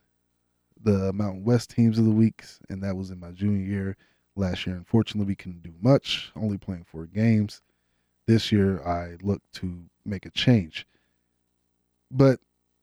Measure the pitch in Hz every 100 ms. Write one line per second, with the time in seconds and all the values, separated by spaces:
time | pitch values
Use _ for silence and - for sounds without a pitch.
0 | _ _ _ _ _ _ _ _ 110 98
1 | 95 95 104 95 104 123 - - 117 110
2 | 113 107 110 - - - - 95 98 92
3 | 95 90 85 90 104 101 95 101 95 95
4 | _ _ _ 98 95 90 - 90 87 113
5 | 110 107 101 98 92 87 85 82 110 139
6 | - - - - 110 98 - 90 85 80
7 | 82 98 113 110 104 - _ _ _ _
8 | _ _ - 113 - 104 98 92 87 87
9 | 87 85 98 98 _ - 92 87 82 _
10 | - 98 85 - - 117 80 - - _
11 | _ _ _ _ _ _ _ _ _ _
12 | _ 131 135 123 _ _ _ _